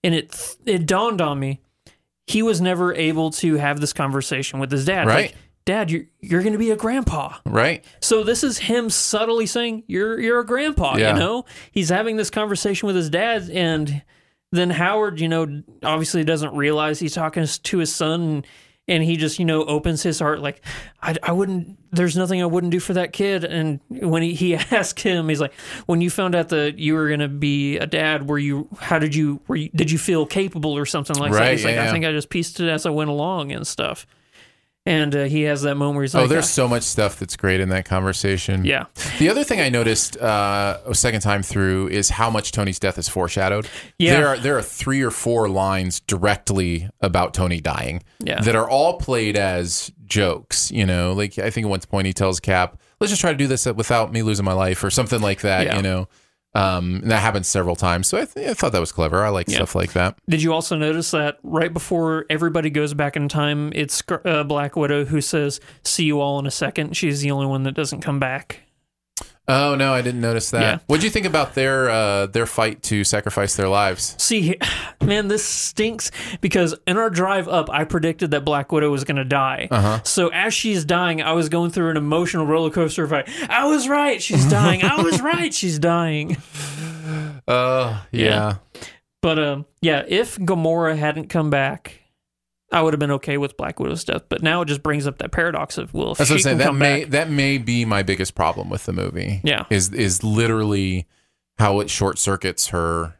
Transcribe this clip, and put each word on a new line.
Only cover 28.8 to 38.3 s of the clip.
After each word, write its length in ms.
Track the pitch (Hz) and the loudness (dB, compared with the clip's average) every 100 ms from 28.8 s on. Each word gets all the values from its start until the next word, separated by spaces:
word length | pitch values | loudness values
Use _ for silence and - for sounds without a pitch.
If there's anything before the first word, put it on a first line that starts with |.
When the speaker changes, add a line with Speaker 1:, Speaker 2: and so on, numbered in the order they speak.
| - 165 | -2 0
Speaker 1:
did 160 | 156 | 2
you, 260 | 147 151 143 - | 2 0 -2 -4
were 80 | 175 | -4
you, 120 | 151 | -2
did 220 | 160 156 | 0 2
you 60 | 160 | 0
feel 280 | - 165 151 | 2 0 2
capable 500 | 196 190 165 151 143 | -2 -2 -2 -2 -2
or 80 | |
something 320 | 139 156 139 156 | -2 -4 -2 -2
like 140 | 143 | 2
that?" 80 | 107 | 4
Speaker 2:
Right, 140 | 120 | 4
Speaker 1:
He's 120 | 127 | 2
like, 120 | 107 117 | 0 0
Speaker 2:
yeah, 60 | |
Speaker 1:
"I 20 | 113 | 0
Speaker 2:
yeah. 60 | |
Speaker 1:
think 120 | 165 | 0
I 60 | 160 | 0
just 180 | 151 143 | -2 -4
pieced 300 | 175 165 - | -4 -4 -2
it 100 | 170 | -2
as 160 | 156 | 0
I 60 | 170 | -2
went 180 | 151 151 | 0 0
along 440 | 147 160 185 143 | -2 -2 -4 -6
and 120 | 123 | -8
stuff." 400 | - - - - - _ _ - - _ _ _ | -8 -6 -6 -6 -14 _ _ -20 -20 _ _ _
And, 300 | - 160 147 | 0 0 2
uh, 100 | 143 139 | 0 0
he 160 | 151 | 0
has 200 | 151 143 | 0 0
that 140 | 143 143 | 0 0
moment 180 | 143 | 0
where 80 | 143 | 0
he's 100 | 135 135 | 0 2
Speaker 2:
Oh, 60 | |
Speaker 1:
like, 60 | 127 | 4
Speaker 2:
there's 160 | 160 143 | 2 2
Speaker 1:
"I" 20 | |
Speaker 2:
so 180 | - 127 | 0 2
much 160 | 120 | 0
stuff 340 | - - 104 - | 0 0 0 -2
that's 200 | 92 - | -10 -2
great 240 | 95 92 | 0 2
in 80 | 92 | 2
that 160 | 92 | -2
conversation. 800 | 92 92 95 92 98 | 0 0 0 0 0